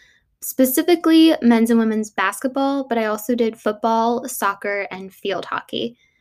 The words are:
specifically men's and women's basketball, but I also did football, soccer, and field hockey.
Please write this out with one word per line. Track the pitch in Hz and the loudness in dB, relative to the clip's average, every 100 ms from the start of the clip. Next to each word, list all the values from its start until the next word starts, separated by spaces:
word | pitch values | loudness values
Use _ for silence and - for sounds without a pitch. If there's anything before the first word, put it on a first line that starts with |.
| _ _ _ _ | _ _ _ _
specifically | - - 262 262 320 339 330 320 320 311 | -8 0 2 2 2 2 4 6 6 4
men's | 233 233 226 | 4 4 4
and | 233 | 2
women's | 220 214 214 | 2 0 -4
basketball, | - 190 202 269 254 277 277 269 | -2 -2 -2 -4 -2 -2 -2 -2
but | 233 | -2
I | |
also | 220 214 - 240 | -2 -4 -4 -2
did | 226 214 | -2 -2
football, | 220 214 226 226 226 240 254 | -6 -2 0 0 0 -2 -6
soccer, | - 202 196 208 202 190 | -4 -4 -4 -6 -6 -8
and | 190 190 | -12 -16
field | - 202 190 | -10 -6 -6
hockey. | 180 - - - 233 240 _ _ | -6 -10 -8 -8 -8 -10 _ _